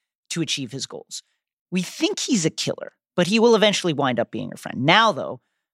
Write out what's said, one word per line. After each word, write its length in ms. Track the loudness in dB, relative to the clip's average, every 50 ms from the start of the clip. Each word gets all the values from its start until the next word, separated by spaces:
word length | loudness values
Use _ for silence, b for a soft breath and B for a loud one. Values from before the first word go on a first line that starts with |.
| _ _ _ _ _ -10
to 100 | -6 -6
achieve 280 | -4 -4 -4 -6 -6 -10
his 160 | -10 -10 -12
goals. 380 | -10 -12 -16 -16 -14 -16 -18 _ _ _ _ _ _ _ _ _ -6
We 100 | -6 -6
think 380 | -6 -6 -6 -4 -2 -2 -2 -4
he's 260 | -2 -2 0 0 0
a 40 | 0
killer, 420 | -2 -2 -6 -6 -6 -6 -10 -18 _ _ _ _ -2
but 100 | -2 0
he 140 | 2 4 4
will 160 | 6 6 6
eventually 360 | 6 6 4 2 2 -2 -2
wind 280 | 0 0 0 0 0 0
up 100 | -2 -4
being 220 | -4 -10 -10 -10 -12
a 20 |
friend. 280 | -14 -12 -10 -6 -2 2
Now, 260 | 4 6 6 6 4
though, 300 | 0 -2 -6 -10 -10 -12 _ _ _ _ _ _